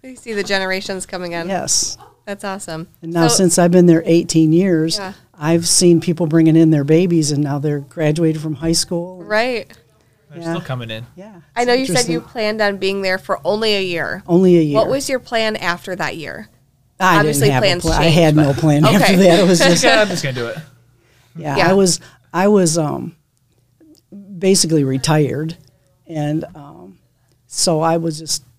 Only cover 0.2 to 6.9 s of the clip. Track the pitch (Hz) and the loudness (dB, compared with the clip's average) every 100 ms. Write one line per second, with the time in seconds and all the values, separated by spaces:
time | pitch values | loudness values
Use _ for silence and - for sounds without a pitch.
0.2 | 240 214 202 196 190 185 202 190 180 180 | -10 -8 -4 -4 -2 -6 -6 -10 -10 -10
1.2 | 175 170 170 190 - - - - - _ | -8 -8 -6 -6 -2 -2 -4 -10 -20 _
2.2 | - 202 202 190 - 160 165 _ 165 170 | -14 -12 -10 -12 -12 -12 -12 _ -8 0
3.2 | 165 190 185 175 175 175 175 160 - 165 | 0 2 2 4 4 6 6 4 4 0
4.2 | - 160 156 165 190 160 160 160 190 196 | 2 2 4 4 2 0 -2 -4 -10 -16
5.2 | _ _ 151 170 165 - 180 165 160 165 | _ _ -2 0 0 2 4 4 2 -2
6.2 | 170 165 160 160 160 156 143 | 0 2 4 6 4 4 2